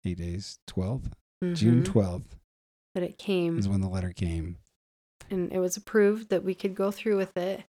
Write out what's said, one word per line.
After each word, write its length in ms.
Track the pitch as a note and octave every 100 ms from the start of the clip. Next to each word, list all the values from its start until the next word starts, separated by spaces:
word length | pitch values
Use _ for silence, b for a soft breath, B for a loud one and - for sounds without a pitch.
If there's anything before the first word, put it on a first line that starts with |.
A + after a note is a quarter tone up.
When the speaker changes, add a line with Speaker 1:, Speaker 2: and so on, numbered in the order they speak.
Speaker 1:
Eight 140 | F#2+ F2
days, 400 | F2 F2+ G2 - -
twelfth? 440 | - F#2 B2+ - - _ _ F3+
June 300 | E3+ A2+ A#2+
Speaker 2:
Mm-hmm. 100 | F3+
Speaker 1:
twelfth 440 | A#2 F#2 F2+ - - _ _ _ _ _
Speaker 2:
That 80 | F#3+
it 140 | F3 -
came. 400 | - F#3+ E3+ E3
Speaker 1:
is 100 | G2
when 120 | G2
the 80 | F#2+
letter 240 | F#2+ F2+
came. 460 | F2 F2+ E2 E2 F2 _ _ _ _ _ _ -
Speaker 2:
And 220 | F#3+ F3
it 60 | F#3
was 160 | F3+ G#3
approved 540 | - A3 G3+ G#3+ A3
that 120 | F#3
we 100 | F#3
could 200 | F#3 G3+
go 160 | F#3 G3
through 260 | G3+ A3 G3
with 180 | F#3+ -
it. 280 | F3+ G3 -